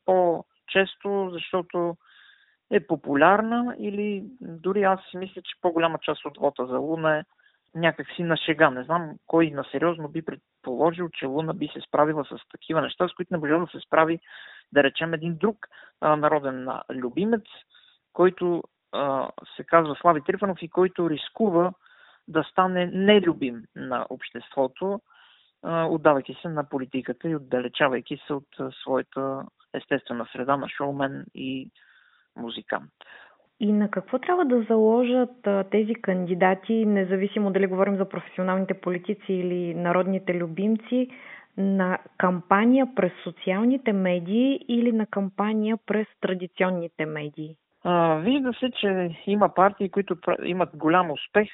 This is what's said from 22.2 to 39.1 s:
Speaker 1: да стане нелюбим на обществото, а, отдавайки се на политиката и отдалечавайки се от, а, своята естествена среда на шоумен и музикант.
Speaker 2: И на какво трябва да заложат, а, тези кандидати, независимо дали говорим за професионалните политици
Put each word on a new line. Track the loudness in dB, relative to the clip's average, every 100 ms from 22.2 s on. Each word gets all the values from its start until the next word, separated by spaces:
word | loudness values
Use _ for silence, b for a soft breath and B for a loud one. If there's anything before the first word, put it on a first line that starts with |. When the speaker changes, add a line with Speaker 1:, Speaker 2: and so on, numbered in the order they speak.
| -4
Speaker 1:
да | -2
стане | -2 2 2 2 -2
нелюбим | 2 6 6 6 0 -2 -6 -14 -14
на | -6 -4 -4
обществото, | -10 -12 -14 -10 -2 -2 -2 -6 -6 _ b b b b _
а, | -4 -2
отдавайки | 0 4 4 4 0 -10
се | -8
на | -6 -4
политиката | -6 -4 -6 -6 -8 -6
и | -6
отдалечавайки | -4 -4 -4 0 0 0 -6 -14 -8
се |
от, | -10 -10 -12
а, | -12
своята | -10 -4 -4 -4 -6 -6 -8 -12 _ _
естествена | -12 -4 -6 -4 -10 -8
среда | -8 -2 -2
на | -2
шоумен | -6 -6 -2 -4 -6 -14
и | -12 -8 -8 -10 _ b b b b b -14
музикант. | -12 -12 -6 -6 -8 _ B B B B B -4
Speaker 2:
И | 0
на | 2 2
какво | -2 -4 -6
трябва | -2 0
да | 2 2
заложат, | 2 4 6 4 4 2 0 -2 -2
а, | 0
тези | 0 0 0
кандидати, | -2 -2 -2 0 2 4 2 0 0 2
независимо | 2 2 0 -2 0 0
дали | 2 0
говорим | 2 2 2
за | -2
професионалните | -4 -10 -4 -2 0 0 -4
политици | -2 -4 -4